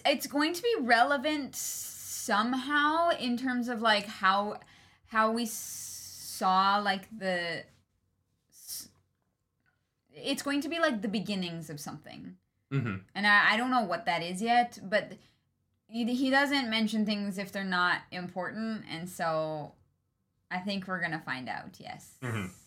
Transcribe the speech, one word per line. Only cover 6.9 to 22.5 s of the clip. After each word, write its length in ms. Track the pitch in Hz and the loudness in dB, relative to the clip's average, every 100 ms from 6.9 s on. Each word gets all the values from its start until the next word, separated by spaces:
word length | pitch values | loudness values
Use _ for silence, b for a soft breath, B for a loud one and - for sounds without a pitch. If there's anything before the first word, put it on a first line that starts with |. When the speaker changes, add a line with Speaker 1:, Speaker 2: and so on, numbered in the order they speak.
| 196 - 220 | -2 -4 -6
Speaker 1:
the 460 | 185 180 170 160 - _ _ _ _ _ _ _ _ | -2 -2 -2 -4 -8 _ _ _ _ _ _ _ _
s-, 400 | - - - - _ _ _ _ _ _ _ _ _ _ _ _ | -20 -12 -12 -12 _ _ _ _ _ _ _ _ _ _ _ _
it's 280 | - 135 277 | -10 -4 -2
going 180 | 285 285 | 0 0
to 80 | 285 | 0
be, 100 | 330 | 2
like, 220 | 320 233 | 2 2
the 60 | 214 | -2
beginnings 600 | 214 175 196 180 165 160 | -2 -2 -2 -2 -6 -8
of 100 | 151 | -10
something. 560 | - 147 - - - 185 _ _ - | -10 -14 -16 -16 -16 -18 _ _ -4
Speaker 2:
Mm-hmm. 240 | 139 113 95 - - | -2 0 -4 -6 0
Speaker 1:
And 120 | 208 | 6
I, 260 | 208 175 | 8 6
I 40 | 214 | 4
don't 140 | 254 | 2
know 120 | 254 | 2
what 220 | 208 170 - | 2 -2 0
that 140 | 170 | -2
is 180 | 170 185 | -2 -2
yet, 380 | 226 240 240 - | 2 4 4 -2
but 300 | 196 208 - 185 b b b _ _ _ _ | -2 -2 -2 -10 b b b _ _ _ _
he, 160 | 220 233 247 | -2 0 2
he 140 | 269 | 4
doesn't 380 | 269 277 277 240 | 4 4 2 0
mention 360 | 220 220 220 208 | 0 0 2 0
things 320 | 208 202 190 | 0 -2 -4
if 140 | 196 | -6
they're 120 | 196 | -6
not 360 | 196 180 180 165 - | -2 2 2 2 -4
important, 760 | 180 180 185 175 208 220 220 - | -10 -8 -6 -6 -6 -6 -6 -8
and 180 | 165 180 | -10 -8
so 640 | - 170 160 156 156 151 - _ _ _ _ _ _ - | -4 -2 0 -2 -4 -8 -14 _ _ _ _ _ _ -8
I 80 | 185 | -6
think 280 | 190 196 190 | -2 -4 -4
we're 120 | 185 | -4
gonna 200 | 170 160 | -2 -4
find 240 | - 127 123 | -6 -8 -6
out, 300 | - - - | -8 -10 -14
yes. 360 | - - - - | -14 -14 -16 -10
Speaker 2:
Mm-hmm. 240 | 127 110 92 | -4 -4 -4